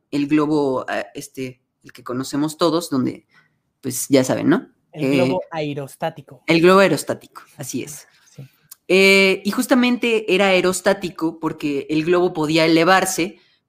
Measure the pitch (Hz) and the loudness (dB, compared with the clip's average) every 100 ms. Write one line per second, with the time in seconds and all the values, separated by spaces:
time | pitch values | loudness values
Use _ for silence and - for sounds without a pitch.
0 | _ 143 143 151 147 151 139 127 - 104 | _ -6 0 0 0 0 -2 -4 -4 -8
1 | - - - - 127 127 _ _ 135 - | -8 -14 -16 -12 -14 -14 _ _ -20 -18
2 | 127 123 131 143 151 151 170 160 170 135 | -10 -8 -6 -4 -4 0 0 0 -2 -2
3 | 123 - _ _ _ _ _ _ 131 123 | -2 -6 _ _ _ _ _ _ -10 -8
4 | - 135 131 113 123 196 - _ _ 156 | 0 2 2 0 0 0 -2 _ _ -6
5 | 135 139 131 180 - 160 151 143 135 - | -2 0 0 -2 -6 -8 -8 -8 -12 -8
6 | 160 156 - 139 - 165 180 190 190 143 | -8 -8 -20 -10 0 4 6 6 4 2
7 | - 113 - - - - 131 127 147 - | -4 -8 -10 -20 -20 -16 -10 -10 -10 -16
8 | - _ _ - 135 _ _ - - 185 | -20 _ _ -20 -20 _ _ -14 0 4
9 | 196 196 190 190 202 262 - 254 247 240 | 6 6 4 0 -4 -4 0 2 2 0
10 | 240 220 214 185 196 185 180 185 208 196 | 0 -2 0 2 2 2 2 0 0 -2
11 | 170 - 160 156 160 156 147 139 - 156 | -4 -6 -6 -4 -8 -6 -6 -6 -4 -4
12 | 160 180 175 165 151 160 160 160 165 190 | 0 2 0 -2 0 2 4 4 4 2
13 | 180 - 185 - _ _ | 2 -4 -6 -8 _ _